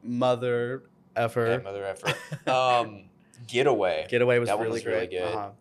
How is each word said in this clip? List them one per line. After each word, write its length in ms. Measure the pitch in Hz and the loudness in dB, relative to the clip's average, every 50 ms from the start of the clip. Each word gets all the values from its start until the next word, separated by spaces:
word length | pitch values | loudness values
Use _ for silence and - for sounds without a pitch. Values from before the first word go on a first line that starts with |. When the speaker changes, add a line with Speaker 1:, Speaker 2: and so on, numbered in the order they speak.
| - | -8
Speaker 1:
Mother 800 | 113 123 120 127 127 127 120 123 123 120 120 120 120 127 135 - - _ _ _ _ _ | -6 -2 0 2 2 2 2 0 -2 0 0 -2 -4 -6 -10 -12 -18 _ _ _ _ _
Effer. 320 | 113 117 113 - 123 117 | -2 -2 0 0 0 0
Speaker 2:
Yeah, 100 | 113 120 | 2 0
Mother 260 | 131 127 98 98 101 98 | -2 -4 -8 -10 -8 -6
Effer. 280 | 98 95 - - 104 - - - - 156 - - | -6 -8 -6 -4 -6 -6 -6 -8 -14 -14 -8 -2
Speaker 1:
<laughs> 40 | - | 0
Speaker 2:
Um, 580 | 131 127 131 127 123 120 117 113 104 98 95 - _ _ _ _ _ - 120 | 2 2 4 4 4 4 2 0 -6 -16 -20 -20 _ _ _ _ _ -20 -16
Getaway. 580 | 113 - 117 139 147 127 104 98 90 82 78 80 - | -4 0 4 4 4 4 4 2 0 0 -2 -2 0
Speaker 1:
Getaway 300 | - 120 123 123 123 123 | 2 2 4 4 4 4
was 80 | 120 107 | 4 2
Speaker 2:
That 80 | 101 | 0
one 100 | 107 113 | 0 0
Speaker 1:
really 100 | 113 113 | -2 -2
Speaker 2:
was 80 | 117 113 | -4 -2
really 220 | 117 110 110 113 | -2 -2 -2 -2
Speaker 1:
great. 40 | 113 120 110 | -2 -4 -4
Speaker 2:
good. 140 | 110 104 107 | -2 -2 -4
Speaker 1:
Uh-huh. 160 | 107 101 98 98 _ | -4 -6 -8 -12 _